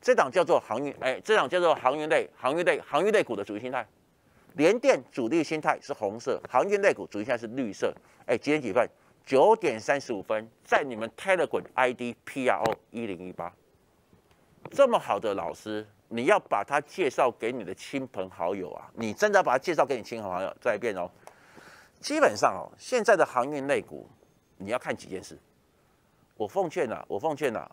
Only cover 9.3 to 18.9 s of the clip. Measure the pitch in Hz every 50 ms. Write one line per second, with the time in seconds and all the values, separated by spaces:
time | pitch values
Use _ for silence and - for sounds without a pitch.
9.3 | 131 127 160 208 220 220 - 147 113 110 110 - 143 139 - - 113 95 87 -
10.3 | 110 110 113 117 _ _ _ - - 196 151 131 120 107 113 113 - - - 196
11.3 | 190 175 147 - - 98 90 - - 123 131 127 120 - 123 120 113 - _ -
12.3 | - 131 127 123 101 - - 113 107 - _ _ - 117 117 101 92 82 92 90
13.3 | 87 - 85 87 - _ _ _ _ _ _ _ _ _ _ _ _ _ _ _
14.3 | _ _ _ _ _ _ _ - - 269 277 247 226 175 - - 107 104 117 104
15.3 | 98 95 85 78 78 - - 110 107 107 107 107 _ _ _ _ 113 117 123 165
16.3 | 208 185 - - 120 101 101 - 139 151 143 - - 190 175 135 - - 143 123
17.3 | 110 - 110 117 131 123 95 85 98 - - - - 135 131 - - 101 95 95
18.3 | 95 - 85 87 101 98 90 - - - - -